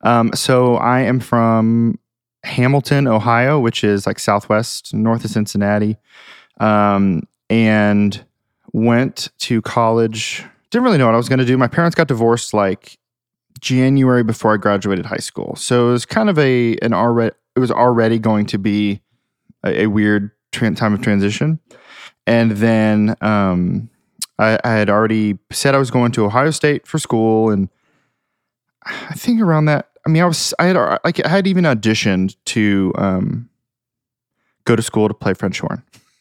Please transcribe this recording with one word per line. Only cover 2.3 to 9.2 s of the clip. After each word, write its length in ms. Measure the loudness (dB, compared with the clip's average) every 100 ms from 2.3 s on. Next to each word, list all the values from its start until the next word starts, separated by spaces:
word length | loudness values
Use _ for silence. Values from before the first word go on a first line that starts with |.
| _
Hamilton, 640 | -10 -2 0 0 0 0 2
Ohio, 500 | 0 2 0 2 2
which 240 | 0 0
is, 240 | 0 0 -2
like, 120 | -6
southwest, 720 | -2 -2 0 -2 -2 -8 -8
north 300 | -2 0 -2
of 60 | -2
Cincinnati, 680 | -4 -4 -2 0 0 0 -4 _ -20 -20 -20 _ -4
um, 640 | 0 2 2 2 2 0 -6 _ -2
and 720 | 0 2 2 2 2 0 -2 -14 _ _ _ _
went 580 | -2 2 2 0 -6